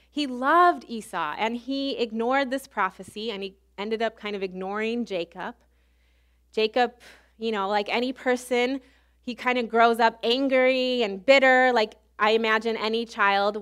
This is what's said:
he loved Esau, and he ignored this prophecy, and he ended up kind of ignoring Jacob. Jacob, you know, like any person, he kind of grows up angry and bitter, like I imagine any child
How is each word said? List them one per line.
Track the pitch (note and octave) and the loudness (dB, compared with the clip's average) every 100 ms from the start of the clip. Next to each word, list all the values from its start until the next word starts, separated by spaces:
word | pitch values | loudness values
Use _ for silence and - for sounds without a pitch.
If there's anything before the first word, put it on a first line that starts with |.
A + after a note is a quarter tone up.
| _ | _
he | D4 C#4+ | -6 -6
loved | B3 C4+ E4 F4 C#4+ - | -2 2 6 4 2 -6
Esau, | A3+ - F3+ D#3 - | -12 -8 -6 -6 -4
and | A3 A#3+ | -4 -4
he | A#3+ C#4 C#4 B3 | -6 -6 -6 -4
ignored | A#3+ A3 A#3 C4+ C#4 | -6 -4 -2 0 -2
this | C4+ - | -6 -8
prophecy, | - F#3+ - F#3+ G#3 A3 | -4 -4 -6 -16 -12 -10
and | G3 | -8
he | G3 F#3+ _ - | -12 -14 _ -10
ended | G#3+ A3 | -6 -4
up | A3+ A3 | -4 -6
kind | G#3 | -10
of | G3+ | -6
ignoring | F#3+ F#3 F#3 G#3 A3 A#3+ | -8 -8 -8 -4 -4 -4
Jacob. | A#3 F#3 E3+ F#3 F3+ - _ _ _ _ _ _ _ _ _ | -4 -6 -6 -10 -12 -14 _ _ _ _ _ _ _ _ _
Jacob, | - A3 B3+ A#3+ A#3 - - _ _ | -2 0 2 0 -2 -20 -20 _ _
you | A3+ | -4
know, | G#3+ G3 | -2 0
like | G#3 G#3 | -2 0
any | A3 B3+ | -2 -2
person, | C4 C4 B3 - B3 B3 C4+ - _ _ _ | -2 -2 -2 0 0 0 -2 -10 _ _ _
he | - | -12
kind | A3+ B3+ B3 | -6 -2 -2
of | A3+ | 0
grows | A3+ A#3 A#3 | 4 4 6
up | A#3 A3+ | 2 2
angry | A#3 B3 C#4 C4 B3+ C4 B3+ B3 | 0 0 2 4 4 2 0 0
and | G#3+ G3 | -2 0
bitter, | F#3+ C4+ C4 B3+ B3+ | 4 6 6 6 4
like | A#3+ G#3+ - _ - | 2 0 -6 _ -2
I | G#3+ | 2
imagine | A3+ A3+ A3 A3+ A3 | 2 2 0 0 -2
any | G#3+ A3+ | -4 -4
child | A3+ A3+ G3+ G3 G3+ G#3+ | -6 0 2 2 0 -2